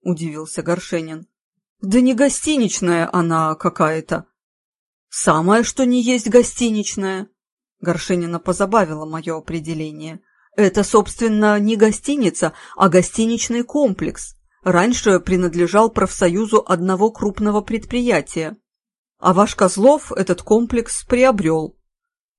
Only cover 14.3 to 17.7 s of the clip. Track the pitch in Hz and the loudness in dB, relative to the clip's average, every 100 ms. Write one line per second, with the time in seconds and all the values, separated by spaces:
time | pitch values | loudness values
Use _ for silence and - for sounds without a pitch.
14.3 | - _ _ - 175 208 240 214 185 180 | -20 _ _ 0 2 2 2 2 2 2
15.3 | 185 180 170 170 202 226 233 185 - 180 | 0 0 0 2 4 2 2 -2 0 0
16.3 | 175 220 214 - 185 185 185 214 220 208 | 0 2 2 2 0 0 0 0 0 -4
17.3 | 202 208 208 202 | -2 -2 -2 -4